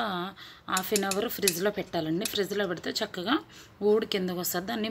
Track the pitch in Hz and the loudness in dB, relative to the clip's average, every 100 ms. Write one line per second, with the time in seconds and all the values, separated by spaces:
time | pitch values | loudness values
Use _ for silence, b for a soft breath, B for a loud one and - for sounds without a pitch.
0 | 226 180 185 190 B B - 185 190 208 | 0 0 -4 -8 B B 0 0 4 2
1 | 196 190 233 - 196 165 202 196 - 170 | 4 0 -2 0 0 2 0 0 -4 -2
2 | 160 170 233 208 180 202 190 170 - - | 0 0 0 -2 -2 0 -2 -2 -4 -4
3 | - 185 185 349 - B B - 202 214 | -4 -4 0 0 -2 B B 0 4 4
4 | 214 196 185 180 175 175 196 233 196 | 4 0 0 0 0 -2 -2 -2 -2